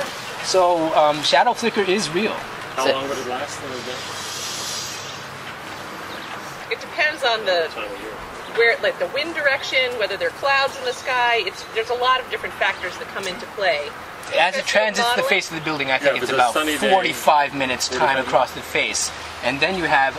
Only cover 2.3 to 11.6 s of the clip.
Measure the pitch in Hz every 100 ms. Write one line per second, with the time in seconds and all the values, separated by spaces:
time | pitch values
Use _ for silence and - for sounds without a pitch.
2.3 | - - - - - 135 135 139 135 127
3.3 | 127 143 - 139 127 120 127 - - -
4.3 | - - - - - - - - - -
5.3 | - - - - - - - - - -
6.3 | - - - - - - - 302 302 262
7.3 | 220 208 180 160 117 107 101 110 - -
8.3 | - - - 233 196 208 170 180 240 302
9.3 | 320 285 269 - 285 254 247 196 190 170
10.3 | - 277 277 269 262 247 247 - 254 240
11.3 | 233 190 -